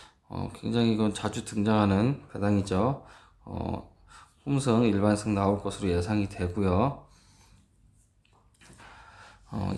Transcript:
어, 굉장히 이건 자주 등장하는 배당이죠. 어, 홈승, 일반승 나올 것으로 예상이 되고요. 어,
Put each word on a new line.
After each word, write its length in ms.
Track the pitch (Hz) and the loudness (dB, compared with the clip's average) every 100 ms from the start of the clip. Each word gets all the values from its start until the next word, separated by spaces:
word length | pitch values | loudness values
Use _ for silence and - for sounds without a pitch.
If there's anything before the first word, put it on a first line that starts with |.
| - _ - | -20 _ -12
어, 240 | 90 98 | -8 -8
굉장히 400 | - 110 117 113 | -8 -4 2 2
이건 220 | 110 110 101 | 2 0 -2
자주 280 | 104 107 | -6 -6
등장하는 840 | 104 110 104 107 101 98 120 143 - | -6 -2 2 4 4 4 2 -2 -8
배당이죠. 760 | 104 101 101 98 95 117 139 - - - _ - | -4 0 0 0 0 0 -2 -10 -20 -20 _ -12
어, 500 | 98 - - - _ - - - _ - | -6 -6 -6 -12 _ -20 -20 -20 _ -4
홈승, 380 | 139 131 113 | -2 2 4
일반승 500 | 120 101 104 101 110 | 4 4 2 2 0
나올 260 | 101 98 101 | 2 2 0
것으로 300 | 101 - 98 | -2 -4 -2
예상이 400 | 87 92 107 98 | 0 0 -2 -2
되고요. 800 | - 90 98 95 90 131 139 - _ _ _ _ _ _ _ _ _ _ _ _ _ _ _ - - - - - - - - - | -4 -6 -2 0 2 0 -2 -16 _ _ _ _ _ _ _ _ _ _ _ _ _ _ _ -20 -20 -20 -20 -20 -20 -20 -20 -12
어, 200 | 107 95 | -6 -6